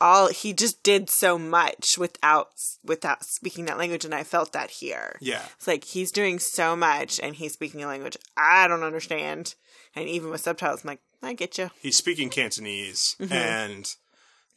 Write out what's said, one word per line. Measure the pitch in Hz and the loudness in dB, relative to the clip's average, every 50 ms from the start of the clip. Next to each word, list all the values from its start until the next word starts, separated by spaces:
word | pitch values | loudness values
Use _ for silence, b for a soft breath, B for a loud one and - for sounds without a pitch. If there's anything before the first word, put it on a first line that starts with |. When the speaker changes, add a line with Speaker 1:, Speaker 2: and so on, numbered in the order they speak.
Speaker 1:
all, | 170 175 185 196 190 185 | 6 8 8 8 8 6
he | 190 - - 214 | 4 0 -4 -4
just | 185 - 220 233 - _ | -2 0 0 0 0 _
did | - 202 202 196 202 - | 4 4 4 4 4 4
so | - - 208 185 175 170 | 4 4 6 4 4 2
much | 160 160 170 170 165 - - - - - - 180 | 0 2 2 4 4 2 0 -2 0 0 0 0
without, | 180 170 - - - 151 151 151 - - _ - - - - - _ | 0 -2 -2 2 4 6 6 6 4 0 _ -8 -8 -8 -8 -8 _
without | - 160 160 - 156 135 - - | -4 -4 -2 0 -2 -2 -2 -4
speaking | - - - - 185 - 175 170 | -6 -6 -6 -6 -6 -8 -8 -6
that | 160 143 - | -6 -4 -2
language, | 175 175 170 160 156 | -2 -2 -4 -4 -6
and | 156 156 | -6 -6
I | 143 156 | -8 -6
felt | - - 170 160 - - | 0 0 0 0 0 -2
that | 143 127 - | -6 -6 -6
here. | - - 139 - 82 58 57 50 - - | -8 -12 -10 -8 -8 -8 -8 -10 -12 -10
Speaker 2:
Yeah. | - 123 117 - - - - | -6 -4 -4 -4 -6 -10 -14
Speaker 1:
It's | - - 196 | -8 -2 -2
like, | 165 143 - | -2 -2 -2
he's | - - 185 185 180 | -6 -6 -4 -4 -2
doing | - 202 208 190 175 175 | 0 0 0 0 0 0
so | - - - - 170 165 170 | -2 -2 0 0 0 2 2
much, | 170 170 160 147 147 147 - - - | 2 4 2 2 2 0 -4 -4 -4
and | - 139 151 | -4 -6 -8
he's | 147 165 151 - | -8 -10 -10 -10
speaking | - 156 147 147 151 143 | -8 -10 -10 -10 -10 -10
a | 143 | -8
language | 139 135 135 - - - - - - | -8 -8 -10 -10 -12 -12 -14 -8 -2
I | - 151 160 175 185 185 175 | 2 4 6 8 8 8 6
don't | 170 165 | 4 2
understand. | 160 156 156 160 - - 160 151 151 151 151 156 170 - - b b b b b b b b | 0 -2 -4 -6 -6 -6 -6 -6 -4 -6 -6 -8 -8 -10 -12 b b b b b b b b
And | 151 160 156 | -10 -8 -6
even | 170 175 160 160 | -4 -6 -6 -6
with | 165 156 | -8 -6
subtitles, | - 170 165 - 180 151 135 123 - | -4 -4 -4 -2 -2 -4 -4 -4 -6
I'm | 151 | -12
like, | 143 - _ _ _ _ | -14 -14 _ _ _ _
"I | - 254 247 | -12 -10 -8
get | 226 175 185 - - | -8 -8 -8 -6 -6
you." | 185 180 - _ | -8 -8 -8 _
Speaker 2:
He's | - 135 123 - | -4 0 0 0
speaking | - 175 175 156 139 123 | 2 0 -2 -2 -2 -4
Cantonese, | - 131 123 110 - - 110 104 101 101 101 95 90 - - - - - | -2 -2 -2 -2 -2 -6 -6 -6 -6 -6 -6 -6 -4 -2 -2 -2 -2 -4
Speaker 1:
Mm-hmm. | - - | -6 -4
Speaker 2:
and | 139 131 117 113 113 110 110 104 101 98 101 - - - b b b b b b b b b b b | -2 -2 0 0 -2 -2 -4 -6 -8 -10 -10 -12 -12 -12 b b b b b b b b b b b